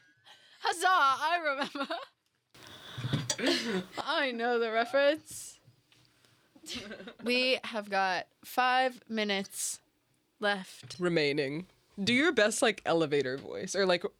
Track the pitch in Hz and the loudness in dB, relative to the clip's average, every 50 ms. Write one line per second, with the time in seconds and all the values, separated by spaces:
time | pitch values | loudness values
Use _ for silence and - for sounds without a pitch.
0 | _ _ _ _ _ - - - _ _ - - - - - 330 349 370 381 349 | _ _ _ _ _ -20 -20 -20 _ _ -14 -6 -4 -2 0 2 2 4 4 6
1 | 285 269 262 - 285 320 349 349 320 294 269 277 277 - - 285 277 - 330 - | 6 4 4 2 0 0 0 0 0 -2 -2 -2 -4 -4 -4 -6 -6 -6 -6 -8
2 | 554 - _ _ _ _ _ _ _ _ - - - - - - - - - - | -10 -12 _ _ _ _ _ _ _ _ -20 -20 -20 -20 -20 -20 -18 -16 -12 -10
3 | - - - 160 147 - - - 226 269 339 240 226 233 202 185 185 - - - | -6 -4 -4 -4 -4 -6 -6 -2 0 0 0 0 -2 -2 -4 -4 -4 -6 -8 -8
4 | - 240 311 330 285 254 240 226 233 247 240 233 233 226 220 226 233 233 - 277 | -4 -2 -2 0 0 -2 -2 -2 -2 0 0 0 0 0 0 0 0 2 2 2
5 | 285 285 311 302 - - - - - - - - _ - _ _ _ _ _ _ | 4 4 2 0 -4 -12 -16 -16 -16 -16 -18 -20 _ -20 _ _ _ _ _ _
6 | _ _ _ _ _ _ _ _ _ _ _ _ - - - 240 240 - 214 - | _ _ _ _ _ _ _ _ _ _ _ _ -16 -14 -12 -12 -12 -12 -14 -14
7 | - 233 - - 226 233 247 247 254 262 254 - - 214 233 214 208 202 196 190 | -14 -16 -16 -6 -2 0 2 2 4 2 2 0 -2 -4 -6 -6 -6 -2 0 0
8 | 190 190 180 156 - - _ _ - - - 254 247 254 254 254 262 254 247 - | 2 2 0 -2 -4 -6 _ _ -20 -4 0 2 2 4 4 4 2 2 0 -6
9 | - - 226 220 214 208 196 196 196 - - - - - - - _ _ _ _ | -10 -6 -4 -2 -2 0 -2 -2 -4 -6 -8 -6 -6 -6 -6 -10 _ _ _ _
10 | _ _ _ _ _ _ _ - 220 202 202 196 185 - - - - - - - | _ _ _ _ _ _ _ -4 -2 0 0 -2 -4 -10 -16 -18 -18 -16 -8 -2
11 | 180 175 170 160 147 143 139 156 139 135 147 165 185 - _ _ _ _ _ 202 | 0 2 2 4 4 4 2 2 0 -2 -4 -6 -8 -12 _ _ _ _ _ -4
12 | 196 202 240 254 302 359 285 220 208 220 214 - 269 226 202 - - - 165 165 | 0 2 4 4 4 4 4 4 4 4 4 2 2 2 2 0 0 2 2 2
13 | 160 139 147 143 131 127 131 - - 67 69 95 - 190 - 185 196 185 180 175 | 4 2 2 2 0 0 -4 -6 -8 -8 -8 -8 -6 -4 0 2 2 4 2 2
14 | - - - | 0 -4 -6